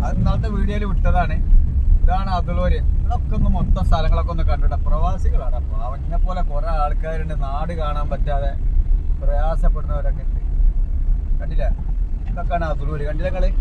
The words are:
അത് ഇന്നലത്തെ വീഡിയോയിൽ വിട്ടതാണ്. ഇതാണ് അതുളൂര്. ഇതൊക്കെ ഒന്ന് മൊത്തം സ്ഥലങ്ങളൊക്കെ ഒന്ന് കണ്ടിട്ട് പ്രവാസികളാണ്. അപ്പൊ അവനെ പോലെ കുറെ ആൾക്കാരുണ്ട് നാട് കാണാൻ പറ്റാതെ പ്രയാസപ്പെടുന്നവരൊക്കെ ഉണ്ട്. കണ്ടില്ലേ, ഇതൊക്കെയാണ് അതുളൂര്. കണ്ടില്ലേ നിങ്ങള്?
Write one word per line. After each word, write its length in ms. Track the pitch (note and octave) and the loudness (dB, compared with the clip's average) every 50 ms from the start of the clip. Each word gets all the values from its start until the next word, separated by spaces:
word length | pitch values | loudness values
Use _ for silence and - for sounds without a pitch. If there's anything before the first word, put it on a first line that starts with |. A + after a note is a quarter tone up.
| - | -4
അത് 100 | - - F3+ | -2 -2 0
ഇന്നലത്തെ 300 | - - F#3+ F#3 - A3 G#3 | 0 0 0 0 -2 -2 -2
വീഡിയോയിൽ 280 | G3+ G3+ G3+ G3+ G#3 G#3+ G3 | -2 -2 -2 -2 -2 -2 -2
വിട്ടതാണ്. 440 | - - - - - - E3+ D#3+ - - - - - - - - - - - - - - | -2 0 2 2 2 2 2 0 0 0 2 6 6 6 6 4 0 0 2 4 4 4
ഇതാണ് 280 | - - - - G#3 G3 F#3+ F3 | 4 4 2 2 0 0 -2 -2
അതുളൂര്. 400 | E3+ F3 F3+ F3+ F3+ F3+ F3 - - - - - - | -2 -2 -2 0 2 2 2 2 2 0 0 0 0
ഇതൊക്കെ 300 | - - - - - G#3+ G#3 | 0 -2 -2 -2 -2 0 0
ഒന്ന് 120 | - - F#3+ - | 2 2 2 0
മൊത്തം 260 | - - - F#3+ F3 - | 2 0 2 0 2 2
സ്ഥലങ്ങളൊക്കെ 420 | F3+ E3 D#3 D#3 E3 E3+ E3 E3 E3+ | 2 2 4 2 2 2 0 -2 -2
ഒന്ന് 120 | E3 E3+ - | -2 0 0
കണ്ടിട്ട് 280 | F3+ - - - - - - - | 0 2 2 0 2 0 0 0
പ്രവാസികളാണ്. 680 | - - - - - - - - - - - - - - | 2 2 2 0 0 0 0 2 2 2 2 0 -2 -2
അപ്പൊ 160 | - - - - - A#2+ | -2 -4 -4 -4 -4 -4
അവനെ 300 | - - - - - - - | -6 -6 -6 -2 0 0 0
പോലെ 160 | - F#3 F#3 F3 - | 0 0 0 -2 0
കുറെ 180 | E3+ E3 - E3 E3 E3 - | 0 -2 -2 0 0 0 0
ആൾക്കാരുണ്ട് 520 | D3+ D3+ - D#3+ D#3+ D#3+ D#3+ D#3 D#3 D#3 C#3+ C#3+ | 0 0 -2 -2 -4 -4 -4 -4 -4 -4 -4 -4
നാട് 280 | C#3 C#3 C#3+ D#3 D#3+ F3 E3 | -4 -4 -4 -4 -4 -4 -4
കാണാൻ 240 | D3+ D3 D3 D3 C#3+ - C#3 | -4 -2 -2 -2 -2 -2 -2
പറ്റാതെ 380 | C3+ - - D3 C3+ C#3+ C#3 - - - - - - - - - - - - - - | -2 -2 -2 0 0 -2 -2 -2 -2 -2 0 2 2 2 4 2 0 2 -2 -2 0
പ്രയാസപ്പെടുന്നവരൊക്കെ 1000 | - C#3 C#3+ D3 D#3 D#3 D#3+ D#3+ - E3+ D#3+ D#3 C#3+ - - D3 C3+ C#3 C#3 - - - | 0 0 2 2 2 0 0 2 2 2 2 2 -2 -2 -4 -2 -2 -2 -2 -2 -2 -2
ഉണ്ട്. 120 | - - - - - - - - - - - - - - - - - - - - - - | -2 -2 -2 -2 0 2 2 2 2 2 -2 -2 -2 -2 0 0 0 0 0 0 -2 0
കണ്ടില്ലേ, 300 | - - - - - - - - - - - - - - - - - - | 0 0 0 0 0 0 0 -2 -2 -4 -2 -2 -2 -2 -4 -4 -4 -4
ഇതൊക്കെയാണ് 340 | - F3 F3 F3 F3+ E3+ E3+ D#3+ F#3+ | -6 -4 -4 -4 -2 -2 -2 -2 -2
അതുളൂര്. 300 | - - C#3+ D#3 D3 C#3+ - | -2 -2 -4 -4 -4 -4 -4
കണ്ടില്ലേ 220 | - - - C#3 | -2 -2 -2 -2
നിങ്ങള്? 200 | - - C#3+ - - - | -2 0 0 0 2 0